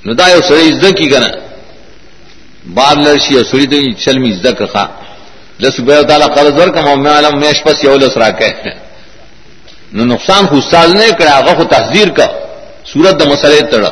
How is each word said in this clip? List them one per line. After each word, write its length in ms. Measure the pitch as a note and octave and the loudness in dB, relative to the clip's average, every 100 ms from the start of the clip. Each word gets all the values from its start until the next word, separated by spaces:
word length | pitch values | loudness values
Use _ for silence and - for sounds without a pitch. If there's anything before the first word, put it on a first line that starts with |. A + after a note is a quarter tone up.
نو 80 | - | -6
دا 140 | A#2+ F3+ | -2 2
یو 120 | F3 | 2
سړی 320 | - D3+ D#3+ C3+ | 2 2 2 2
زده 140 | F#3+ | 0
کي 180 | F#3 D3+ | 0 0
که 100 | C3 | 0
نه؟ 120 | A2 - - - - - - - - - - - - - | -2 -6 -16 -20 -20 -20 -20 -20 -20 -20 -20 -20 -20 -20
بار 300 | - F#2 C#3 | -8 -2 0
لړ 220 | D3 D3 C#3+ | 2 0 0
شي، 100 | - | 0
یو 100 | C3 | -2
سړي 220 | A2 C3 C#3 | 0 -2 0
ته 60 | |
وایي، 180 | C#3+ C3+ | -2 -4
«چل 240 | G#2 - C3 | -4 -4 -2
مې 140 | B2 F#2+ | -2 -2
زده 120 | B2 | -4
کړه، 160 | A2+ G#2 | -4 -4
ښه. 140 | G#2 G2 - - - - - - - | -4 -6 -10 -20 -20 -20 -20 -20 -6
لس 200 | C3+ - | -4 -2
روپۍ 280 | B2 D3 C#3+ | 0 2 4
تعالی 180 | D3+ | 2
قرض 280 | D3 C#3+ D3 | 2 2 2
ورکړم 340 | C#3+ F#3 E3+ D3 | 2 0 0 0
او 80 | |
ماله 340 | C#3 D3 D3 D3+ | 0 2 2 0
میاشت 340 | C#3+ D3+ C#3+ | 0 -2 -2
پس 200 | D#3 D3 | -2 0
یولس 340 | C#3 C#3 C3 A#2 | 2 2 2 0
راکړې.» 560 | A2 - G#2+ - - - - - - - - - - - - - - | -2 0 -4 -6 -14 -16 -20 -20 -20 -20 -20 -20 -20 -20 -20 -20 -12
نو 100 | G#2 | -4
نقصان 420 | A#2+ A#2+ - G3 F#3+ | -2 -2 0 0 2
خو 100 | C#3+ | 0
استاد 320 | - E3 E3 | 2 2 2
نه 220 | G3 A3 | 2 0
کړی، 160 | - D#3+ | 2 2
هغه 280 | C#3 C3+ | 2 2
خو 80 | D#3+ | 0
تحذیر 460 | E3 C3 - E3+ G3 | 2 0 0 0 0
کا. 180 | D3 A#2 - - - - - - | 0 -2 -2 -14 -18 -20 -20 -8
صورت 220 | C3+ F#3 E3 | 0 0 2
د 60 | |
مسلې 380 | D3 C#3+ D3 D3+ C#3 | 0 2 2 2 2
تړه. 200 | A#2+ G2 | -2 -2